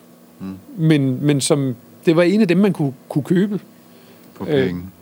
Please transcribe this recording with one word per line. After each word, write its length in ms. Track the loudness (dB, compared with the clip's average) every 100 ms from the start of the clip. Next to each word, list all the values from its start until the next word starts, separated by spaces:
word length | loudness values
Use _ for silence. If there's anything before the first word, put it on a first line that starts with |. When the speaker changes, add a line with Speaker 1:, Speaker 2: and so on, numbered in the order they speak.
| -20 -20 -20 -16
Speaker 1:
Mm. 140 | -14 -14 -16 -2
Speaker 2:
men, 420 | 2 2 2 0
men 160 | 0 0
som, 340 | 0 0 0 -6 -14 -4 0
det 100 | 2
var 60 |
en 180 | 2 2
af 80 | 2
dem, 100 | 4
man 140 | 2
kunne, 220 | 0 -4 -6 -6
kunne 160 | -6
købe, 360 | 0 0 0 -4 -10 -20 -20 -20 -20 -20 -20
Speaker 1:
For 100 | -14 -2
Speaker 2:
øh, 180 | 0 0
Speaker 1:
penge. 160 | -4 -12 -18